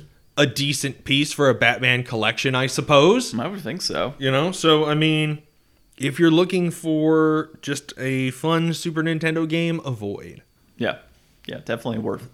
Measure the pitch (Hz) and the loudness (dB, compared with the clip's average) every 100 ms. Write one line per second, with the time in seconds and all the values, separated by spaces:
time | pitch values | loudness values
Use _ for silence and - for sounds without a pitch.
0 | - _ _ - 147 139 143 143 139 - | -20 _ _ 2 2 2 -2 -2 -6 -6
1 | - 139 147 - 139 117 120 110 127 123 | -2 0 0 2 2 4 2 4 2 0
2 | 123 113 110 120 139 127 131 - 139 147 | -2 -2 0 0 0 0 -2 -2 4 6
3 | 156 240 240 113 143 202 131 170 - - | 6 4 0 -6 -6 -8 -10 -8 -6 -4
4 | 101 143 135 135 170 185 165 156 151 151 | -4 -2 0 0 0 0 4 4 2 2
5 | 156 156 151 151 _ _ _ _ _ - | 2 0 -2 -6 _ _ _ _ _ -8
6 | 135 135 165 160 185 185 175 165 160 156 | -6 2 4 6 4 0 -2 -2 -2 0
7 | 156 160 156 156 156 - - 143 - - | 4 4 4 2 -2 -10 -8 -8 -10 -8
8 | 131 131 131 127 160 165 165 156 175 160 | -4 -2 -2 -4 -2 0 0 -2 -4 -4
9 | 160 160 160 160 160 165 170 165 143 117 | -2 -2 -2 -2 -2 -2 -2 -4 -6 -8
10 | 104 101 85 - - _ _ - 110 - | -8 -8 -12 -20 -20 _ _ -6 -4 -4
11 | - _ _ _ - - - 117 127 110 | -12 _ _ _ -14 -12 -8 -6 -6 -6
12 | 110 101 - | -4 -6 -10